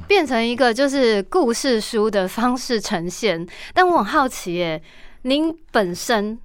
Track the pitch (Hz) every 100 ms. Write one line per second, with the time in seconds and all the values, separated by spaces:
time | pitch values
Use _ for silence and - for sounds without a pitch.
0 | 85 392 285 233 233 240 247 220 277 277
1 | 240 208 190 359 262 - 285 226 - 226
2 | 214 202 185 - 247 247 - 226 - 185
3 | 170 - 220 165 170 - - - 359 330
4 | 208 302 262 - 190 175 170 156 - -
5 | - - 254 285 320 330 - 247 185 175
6 | - 226 208 226